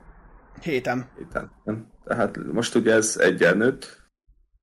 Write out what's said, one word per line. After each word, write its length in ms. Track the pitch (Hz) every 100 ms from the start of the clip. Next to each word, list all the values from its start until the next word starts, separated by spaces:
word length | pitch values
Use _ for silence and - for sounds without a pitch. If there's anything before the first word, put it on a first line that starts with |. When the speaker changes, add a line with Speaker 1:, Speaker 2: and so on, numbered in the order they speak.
| - - - - - -
Speaker 1:
Héten. 480 | - 131 123 123 123 -
Speaker 2:
héten, 340 | - - - _
nem? 240 | - 110 117 _ -
Tehát 320 | 117 104 - 65
most 240 | 82 120 -
ugye 180 | -
ez 240 | 113 110 -
egyen 380 | 90 90 87 92
nőtt. 420 | 117 135 - - _ _ _ _ _ _